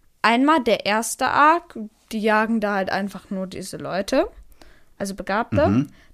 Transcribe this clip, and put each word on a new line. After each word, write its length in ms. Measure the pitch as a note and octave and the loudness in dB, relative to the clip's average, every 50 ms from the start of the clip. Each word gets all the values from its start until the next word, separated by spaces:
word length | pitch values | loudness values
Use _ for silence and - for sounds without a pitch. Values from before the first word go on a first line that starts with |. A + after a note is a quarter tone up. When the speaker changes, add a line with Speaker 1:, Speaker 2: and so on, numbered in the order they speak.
| _ _ _ _ | _ _ _ _
Speaker 1:
Einmal 400 | - G#3+ A#3 B3 C4+ D4 D#4+ D#4+ A#3+ | 0 2 4 4 4 4 4 2 2
der 200 | A#3 G3+ - - | 2 0 0 0
erste 440 | G3 G#3 A3 A#3 - - - C4+ - | 0 0 0 -2 -4 -4 -4 -2 0
Arc, 500 | - - C#4+ D4+ E4 E4+ E4+ - - A#3 G#3+ G#3+ _ _ _ - | 2 4 4 4 4 2 0 -6 -12 -12 -12 -12 _ _ _ -8
die 80 | - A3 | -6 -2
jagen 400 | G3+ A3 G#3+ G#3+ A3 G#3+ A3+ A3+ | 2 2 2 2 2 2 0 0
da 160 | G#3+ G3+ G#3 | 0 -2 -2
halt 140 | G3 F#3+ - | -2 -2 -2
einfach 400 | - F#3+ G3 G3 - F#3+ - - | -2 -4 -4 -6 -8 -10 -12 -8
nur 180 | G3+ F#3+ F#3+ F#3 | -8 -6 -6 -8
diese 300 | F#3+ - F#3 - - D3+ | -10 -12 -12 -12 -12 -10
Leute, 500 | D3 C3+ D3 F#3 G3+ - C4 C4+ F4 A#4 - - - - - - - - - - - _ _ - | -8 -6 -6 -6 -4 0 0 0 0 0 -4 -14 -20 -20 -20 -20 -20 -20 -20 -20 -20 _ _ -10
also 180 | G3+ G3 G3 | -8 -8 -8
Begabte. 500 | - - - F#3+ G#3+ A#3+ - - - D4 - | -8 -6 -4 -4 -4 -2 -2 0 2 2 4
Speaker 2:
Mhm. 200 | G2+ B2 D3+ - - - - - | 4 2 0 -2 -6 -20 -20 -16